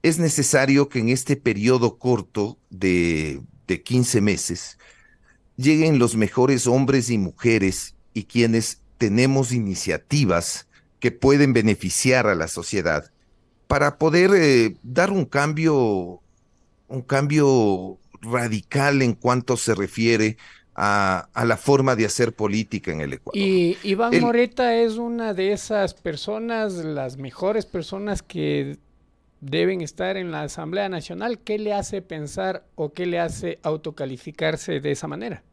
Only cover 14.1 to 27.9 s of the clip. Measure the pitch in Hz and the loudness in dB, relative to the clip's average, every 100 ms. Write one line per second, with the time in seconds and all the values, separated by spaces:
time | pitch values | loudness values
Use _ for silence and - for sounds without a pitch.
14.1 | 165 190 196 156 127 113 - 123 127 190 | 4 6 6 6 6 4 -2 -4 0 2
15.1 | 202 135 143 143 151 160 143 117 98 87 | 0 0 0 0 0 2 2 2 0 -4
16.1 | 87 _ _ _ _ _ _ _ 135 123 | -12 _ _ _ _ _ _ _ -12 -2
17.1 | 139 143 151 139 131 107 95 95 92 _ | -2 2 2 4 4 4 0 -4 -14 _
18.1 | - 110 120 120 107 - 139 143 139 127 | -16 -6 -4 -2 -4 -4 0 2 2 2
19.1 | 104 123 123 - - - 101 98 - 113 | 0 0 0 0 -2 0 -2 -2 0 2
20.1 | 113 107 110 - - _ - 101 101 98 | 4 2 -2 -16 -20 _ -2 0 2 2
21.1 | 92 - - 117 110 - 139 135 117 107 | 0 -4 -2 0 0 4 4 4 2 0
22.1 | - 117 - 107 104 107 101 - 78 71 | 0 -2 0 -2 -2 -4 -6 -6 -6 -6
23.1 | 67 - 202 196 185 170 185 202 190 233 | -8 -8 -4 0 2 0 -2 -4 -2 0
24.1 | 247 240 233 240 - 247 233 233 220 240 | 2 2 0 0 0 0 2 0 -2 -6
25.1 | 233 226 190 190 202 - 214 190 - 175 | -6 -6 -2 -2 -4 -4 -2 -2 -4 -10
26.1 | 147 - 214 233 226 214 175 156 147 131 | -8 -8 -6 -6 -4 -4 -6 -6 -6 -8
27.1 | 135 135 - 185 220 - 185 156 | -10 -14 -4 -2 -2 -4 -10 -8